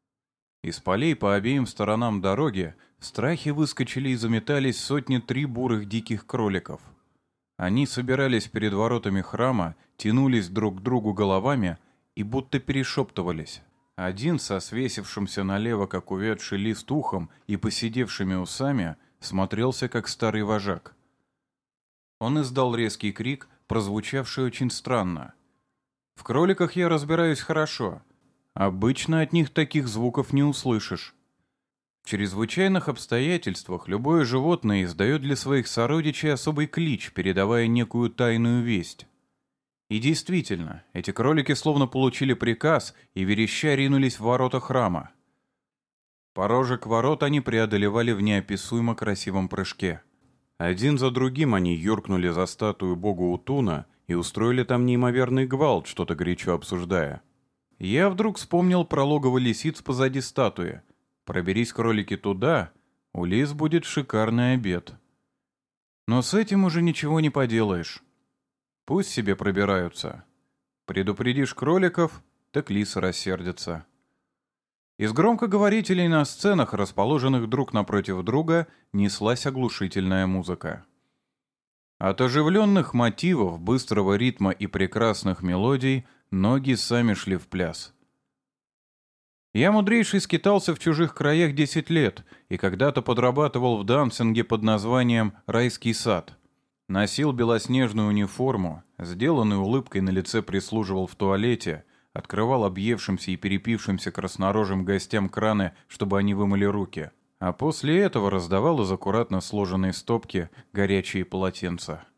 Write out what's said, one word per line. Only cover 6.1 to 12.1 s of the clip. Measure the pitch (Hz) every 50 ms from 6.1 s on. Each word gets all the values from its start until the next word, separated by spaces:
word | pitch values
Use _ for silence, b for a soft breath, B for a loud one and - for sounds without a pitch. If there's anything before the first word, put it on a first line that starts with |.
| 113 107 -
кроликов. | - - 117 110 101 95 90 - - - - - - - _ _ _ _ _ _ _ _ _ _ _ _
Они | - 90 92 104 131 143
собирались | 127 - 127 123 123 127 139 139 135 123 110 - -
перед | - 110 107 107 98
воротами | 101 110 117 120 117 - 107 98 98
храма, | 92 - - 104 120 131 127 104 85 82 82 b b b b
тянулись | - - 107 110 131 139 135 123 113 95 85
друг | 95 110 110 104 92 95
к |
другу | 98 123 127 120 107 107 98
головами | 98 104 98 95 95 101 135 143 127 98 90 80 - b b b b b _